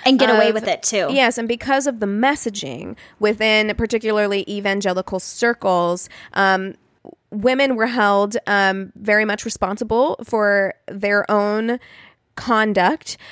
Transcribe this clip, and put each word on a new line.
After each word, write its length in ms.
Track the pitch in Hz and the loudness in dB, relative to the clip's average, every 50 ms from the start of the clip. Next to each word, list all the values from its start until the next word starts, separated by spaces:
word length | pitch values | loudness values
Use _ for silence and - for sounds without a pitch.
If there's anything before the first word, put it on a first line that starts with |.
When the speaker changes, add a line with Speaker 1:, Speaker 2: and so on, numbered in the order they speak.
| - | 2
Speaker 1:
And 140 | 262 269 254 | 4 4 4
get 100 | 269 240 | 4 4
away 200 | 233 214 220 226 | 4 4 4 4
Speaker 2:
of 40 | 220 | 2
Speaker 1:
with 140 | 214 220 | 0 -2
it, 160 | 208 160 - - | -4 -4 -4 -4
too. 240 | - - 202 175 143 | -2 -2 0 0 0
Speaker 2:
Yes, 300 | 269 277 262 - - 240 | 2 2 2 2 2 0
and 80 | 233 | -2
because 400 | 226 - - - 262 269 269 262 | -4 -4 -4 -2 0 0 0 0
of 120 | 285 247 220 | 0 -2 -2
the 60 | 214 | -2
messaging 880 | 196 202 214 247 269 294 - - 226 202 214 - 135 123 123 - 92 220 - - - _ | -2 0 0 0 0 0 0 -4 -6 -8 -8 -10 -10 -10 -12 -12 -14 -14 -16 -20 -20 _
within 560 | - 208 208 220 214 220 220 214 214 214 214 202 | -2 0 0 0 2 2 2 2 2 2 0 -2
particularly 680 | - 226 214 240 220 226 220 214 208 208 202 202 202 - | -4 -4 -2 -2 -2 -2 0 0 0 0 0 0 -2 -4
evangelical 720 | - 208 202 202 202 196 202 196 196 180 185 185 - 196 185 | -6 -6 -4 -2 -2 -2 -2 -2 -2 -2 -4 -4 -6 -6 -6
circles, 880 | - - - - 240 240 233 - - 196 180 175 175 170 175 180 - - - - - - - | -6 -6 -4 -2 0 0 0 0 0 0 2 2 2 0 -2 -4 -6 -8 -10 -14 -16 -6 0
um, 420 | - 196 190 190 190 190 190 - - _ _ _ _ - - - _ _ - | 2 4 4 4 2 0 -4 -10 -14 _ _ _ _ -20 -20 -20 _ _ -12
women 440 | 208 208 196 254 262 269 277 269 254 | -6 0 0 2 2 2 2 2 2
were 120 | 220 226 | 0 -2
held, 500 | 247 240 247 214 202 202 202 202 202 214 226 - | 0 0 2 2 4 4 4 2 0 -2 -4 -2
um, 460 | - 202 202 196 190 190 190 190 190 - | 0 0 2 2 2 0 -2 -6 -10 -14
very 300 | - 202 208 208 214 220 | -6 -2 0 2 2 2
much 200 | 214 202 - - | 0 -2 -4 -6
responsible 680 | 226 - - 202 185 202 - 247 214 226 233 269 320 - - 226 | -8 -6 -4 -4 -4 -4 -4 -4 -2 0 0 0 0 -2 -6 -8
for 520 | - - 220 208 202 202 202 196 185 - _ _ | -4 -2 0 2 2 2 2 2 0 -4 _ _
their 440 | - - 196 202 202 208 208 - - | -16 -8 -4 -2 0 2 2 2 2
own 480 | 208 208 208 208 208 220 220 233 240 247 - - - - - - _ _ _ _ - | 2 2 2 2 0 -2 -2 -2 -4 -4 -6 -14 -20 -20 -20 -20 _ _ _ _ -18
conduct, 840 | - - 247 233 214 220 220 202 190 180 190 311 - - - - - - - | -8 -2 0 2 2 2 2 2 2 2 2 2 -2 -6 -12 -14 -14 -16 -20